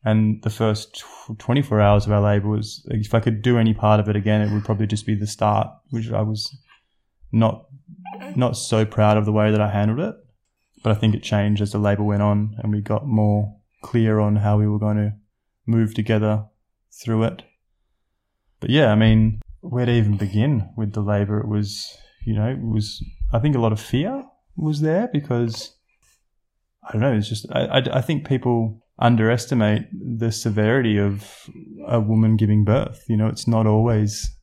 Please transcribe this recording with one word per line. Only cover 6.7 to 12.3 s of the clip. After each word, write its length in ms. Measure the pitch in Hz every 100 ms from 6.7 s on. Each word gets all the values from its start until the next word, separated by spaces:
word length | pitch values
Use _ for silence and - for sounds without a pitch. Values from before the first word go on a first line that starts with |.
| _ _ _ _ _ -
not, 340 | 110 113 - - - _ - - - - -
not 200 | 123 110
so 300 | - 110 107
proud 320 | - 107 107
of 80 | 104
the 60 |
way 180 | 107 107
that 120 | 107
I 100 | 104
handled 280 | 101 104 117
it. 160 | 196 - _ _ _ _ _ _
But 80 | 113
I 80 | 107
think 160 | 110 101
it 80 |
changed 380 | - 104 104 104
as 100 | 104
the 80 | 104
labour 240 | 104 101
went 180 | 104 101
on 340 | 104